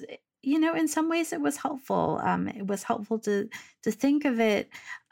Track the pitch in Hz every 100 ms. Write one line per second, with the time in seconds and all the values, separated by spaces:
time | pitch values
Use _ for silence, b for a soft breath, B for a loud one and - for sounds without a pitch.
0 | - - _ _ 269 311 320 320 311 -
1 | 320 330 320 339 285 285 277 277 - 190
2 | 165 - 185 180 190 - 196 196 - 226
3 | 208 220 214 202 214 B B B - 220
4 | 277 285 285 233 226 202 - B B B
5 | -